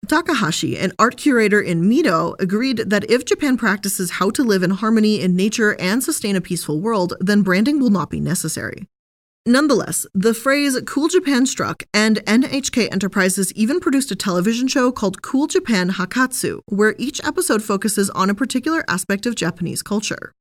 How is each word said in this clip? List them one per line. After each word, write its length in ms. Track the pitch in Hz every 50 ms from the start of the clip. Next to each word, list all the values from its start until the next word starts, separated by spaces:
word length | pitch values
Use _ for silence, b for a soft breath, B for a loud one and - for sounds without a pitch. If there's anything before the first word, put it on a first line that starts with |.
| -
Takahashi, 680 | - 302 311 339 339 330 233 208 151 170 - - 156 -
an 160 | 80 - - - -
art 180 | 214 240 -
curator 460 | - - 302 262 240 220 208 196 208 -
in 260 | - 175 165 170 196
Mito, 460 | 233 285 330 262 175 160 - - - -
agreed 460 | - 175 190 214 247 269 269 214 - -
that 200 | 214 208 202 -
if 140 | 226 247 -
Japan 320 | - 415 403 302 285 254
practices 540 | 226 - 214 190 202 - 196 - - 185 180
how 180 | - - 185 196 -
to 100 | - 285
live 200 | 226 202 190 180
in 100 | 175 196
harmony 460 | 190 214 220 226 220 214 214 214 202
in 160 | - 185 180
nature 460 | 180 190 220 214 - 226 208 - -
and 240 | - 185 202 254 262
sustain 320 | - 302 - - 208 196
a 60 | 185 170
peaceful 360 | - 180 165 - - 147 151
world, 360 | 180 226 226 202 180 175 - -
then 200 | 185 180 208 208
branding 400 | 196 190 180 185 226 277 302 302
will 80 | 262 240
not 220 | 202 180 147 -
be 100 | - 156
necessary. 680 | 147 147 151 - - 156 - - - - - - - _ _ _ _ _ _ _ _ _ _ _ _
Nonetheless, 580 | 233 240 262 294 302 247 196 - - 156 - - - _
the 220 | 196 185 226 226
phrase 420 | 226 - 269 269 285 285 285 262 247 -
"Cool 240 | - - 277 285 330
Japan" 380 | 349 370 370 277 285 240 269
struck, 380 | 254 - - - 101 - _ - _ -
and 280 | 208 214 220 220 208 -
N 180 | - 208 233 262
H 260 | - - 277 247 -
K 160 | - 254 208 -
Enterprises 600 | - 190 196 190 - 214 185 190 185 202 190 180 -
even 260 | - 214 220 294 359
produced 300 | - 339 262 269 269 -
a 40 | 196
television 540 | 190 - 214 175 180 175 214 233 233 254 262
show 240 | - 285 247 254 254
called 300 | - - 190 185 - -
Cool 240 | - - 262 294
Japan 460 | 320 - 381 370 - 226 185 180 180 190
Hakatsu, 680 | - - - - 254 262 254 254 - - - 85 - _
where 280 | - 202 196 208 214 - -
each 260 | - 262 - - -
episode 380 | - - - 349 - 269 214 220
focuses 480 | - 208 196 - 220 190 - 196 190
on 180 | - - 185 196
a 60 | 202
particular 500 | 202 277 - - 254 - 311 320 330 -
aspect 380 | - - 185 - - 196 196 202
of 100 | 240 226
Japanese 480 | - - 165 170 - 175 160 - - -
culture. 500 | - 202 208 214 - - - - - _ _